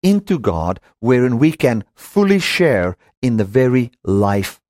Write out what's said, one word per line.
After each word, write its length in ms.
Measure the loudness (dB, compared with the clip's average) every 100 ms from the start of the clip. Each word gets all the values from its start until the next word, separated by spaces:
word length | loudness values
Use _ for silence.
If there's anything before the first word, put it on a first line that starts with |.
into 340 | 2 0 0 -2
God, 420 | -2 -4 -4 -6 _ _
wherein 400 | 0 2 2 2
we 120 | 0
can 320 | 2 -2 -2 -8 _
fully 440 | -6 0 2 2
share 580 | 0 0 2 2 -2 -6 _ _
in 160 | -2 -2
the 80 | 0
very 460 | 0 2 0 -2 _
life 580 | -4 0 0 -2 -4 -12 _